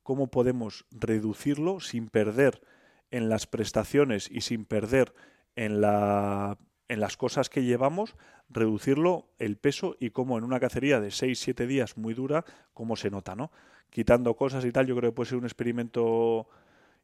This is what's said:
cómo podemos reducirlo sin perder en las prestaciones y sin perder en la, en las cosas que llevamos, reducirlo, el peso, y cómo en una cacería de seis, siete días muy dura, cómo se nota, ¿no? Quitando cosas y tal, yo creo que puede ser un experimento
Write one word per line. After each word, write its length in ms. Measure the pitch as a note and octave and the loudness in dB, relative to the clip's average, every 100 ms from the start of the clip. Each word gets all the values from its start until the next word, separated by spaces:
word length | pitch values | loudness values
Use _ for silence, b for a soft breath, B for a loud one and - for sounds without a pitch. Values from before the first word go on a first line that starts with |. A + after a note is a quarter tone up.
cómo 260 | - C3+ C3 | -4 -2 0
podemos 580 | C3 B2 B2 A2 - - | 2 2 0 -4 -12 -18
reducirlo 920 | A2 A2+ A2 G#2+ G2+ C#3+ C#3+ E3+ F#3+ | -6 0 0 0 -4 -2 0 -2 -4
sin 260 | - A#2+ A2+ | -6 -8 -2
perder 540 | A2+ G#2+ A2+ C#3 - b b b b b | 0 2 4 4 2 b b b b b
en 160 | B2 A2 | -4 0
las 180 | A2 - | 0 -2
prestaciones 840 | A2+ G#2 - G#2 C#3+ C#3+ G#2 - | -4 -2 -2 0 2 2 2 -4
y 80 | A#2 | -6
sin 240 | - A#2 | -6 -6
perder 500 | G#2 G#2+ G#2+ C3 A#2+ - b b b - | -4 -4 2 2 2 -2 b b b -6
en 240 | G#2+ G#2 | -2 2
la, 760 | G#2 G#2 G2+ G2+ G2+ G2+ G2+ G2+ _ _ - | 4 4 4 2 0 -2 -4 -8 _ _ -8
en 140 | G#2+ | -2
las 160 | G2+ - | -2 -2
cosas 320 | B2 - B2+ | -2 0 -2
que 160 | D3 B2 | 0 0
llevamos, 500 | A#2+ C3+ E3+ A3+ - b b b | 2 2 0 -6 -10 b b b
reducirlo, 800 | A2 A2 G#2+ - C#3 F3 F3+ - - | 0 0 0 0 2 2 0 -6 -6
el 200 | A2 G#2 | -6 -2
peso, 400 | C#3+ C#3 F#3 - | 0 0 -4 -4
y 120 | A#2+ | -6
cómo 260 | - B2+ A#2 | -4 -2 -2
en 80 | A#2+ | -2
una 160 | B2+ | -2
cacería 400 | B2 B2+ C3+ C3 | -2 0 2 2
de 100 | G2+ | 0
seis, 280 | - B2+ A#2+ | -4 -4 -2
siete 280 | - B2+ B2 | -4 -4 -2
días 300 | C3+ A2+ - | -2 -2 -4
muy 160 | A2 | -8
dura, 320 | A#2 C3+ D3+ - B B | -4 -2 -2 -4 B B
cómo 220 | - A2+ A2 | -10 -6 -4
se 140 | G#2 | -4
nota, 260 | G2 F#2 G#2 | -6 -8 -10
¿no? 160 | D3+ b b b b | -10 b b b b
Quitando 480 | - G#2+ B2 A#2+ A2+ | -2 4 4 4 0
cosas 260 | C#3 C3 | 0 0
y 80 | B2 | 0
tal, 160 | B2+ C3 | 2 2
yo 80 | B2 | 2
creo 160 | A#2+ | 0
que 40 | A#2 | 0
puede 120 | A#2 | -2
ser 120 | B2+ | -4
un 40 | |
experimento 1040 | A#2+ - A#2+ A#2+ A#2 B2 A#2 A2+ A#2 A2+ A2 b b b b b | -4 -4 -2 -2 -4 0 2 4 4 2 -2 b b b b b